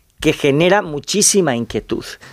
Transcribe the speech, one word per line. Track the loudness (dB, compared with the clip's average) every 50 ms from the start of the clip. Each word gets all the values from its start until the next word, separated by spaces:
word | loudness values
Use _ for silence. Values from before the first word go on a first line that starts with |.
| _ _ _ -4
que | -2 -2
genera | 0 0 0 0 2 4 4 4 4 2
muchísima | 0 -2 -8 -10 -6 -4 -2 0 2 2 2 2 2 2 0
inquietud, | -2 -4 -4 -6 -6 -4 -4 -6 -8 -8 -10 -16 -18 -20 -20